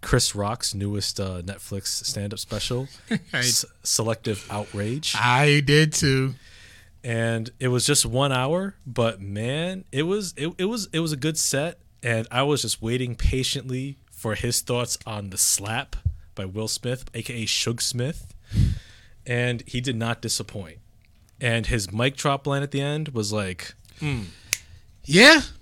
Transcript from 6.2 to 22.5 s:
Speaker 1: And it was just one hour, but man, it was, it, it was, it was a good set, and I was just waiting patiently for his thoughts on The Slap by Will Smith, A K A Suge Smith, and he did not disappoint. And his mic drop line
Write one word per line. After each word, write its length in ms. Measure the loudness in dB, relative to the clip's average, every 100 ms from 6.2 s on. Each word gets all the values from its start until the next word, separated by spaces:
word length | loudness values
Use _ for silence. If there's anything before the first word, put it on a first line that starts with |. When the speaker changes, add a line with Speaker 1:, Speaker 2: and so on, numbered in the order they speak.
| 2 -2 -14 -20 -20 -20 -20 -12
Speaker 1:
And 460 | -4 0 0 0 -4 -2
it 100 | 0
was 180 | 2 4
just 180 | 4 2
one 260 | 2 2
hour, 440 | 2 0 0 -2 -8 -10
but 340 | 0 0 0
man, 680 | -8 -4 -4 -2 -4 -6 -6
it 120 | -2
was, 320 | 0 -2 -4 -6
it, 160 | -6 -2
it 60 | -2
was, 220 | -2 -4
it 60 | -2
was 120 | -2
a 60 | 0
good 180 | -2 0
set, 420 | 0 0 -2 -6 -20 -8
and 240 | -2 -2 0
I 140 | 0
was 180 | 2 2
just 180 | 0 -4
waiting 360 | -2 -2 -2 2
patiently 840 | 2 4 0 -4 -6 -6 -6 -12 _
for 240 | -8 -4 -2
his 260 | 0 -2
thoughts 380 | 0 -2 -2 -6 -6
on 240 | -8 -8
The 60 | 0
Slap 560 | 0 0 -2 -4 -4 -4 -4 -4 -12 -10
by 100 | -8
Will 220 | -4 -4
Smith, 420 | -4 -4 -6 -6 -10
A 60 |
K 180 | -8 -6
A 20 | -2
Suge 360 | 0 0 0
Smith, 520 | -2 -2 -4 -6 -12 -20 -4 2 2 2 -8 -20 -20 -20 -4
and 380 | -2 0 -2 -4
he 140 | -4
did 140 | -2 -2
not 260 | -2 -2
disappoint. 560 | -2 -4 -6 -10 -12 -16 -20 -20 -20 -20 -20 -4
And 260 | 0 0 2
his 240 | -2 -2
mic 240 | 0 0 2
drop 300 | 0 0
line 160 | 0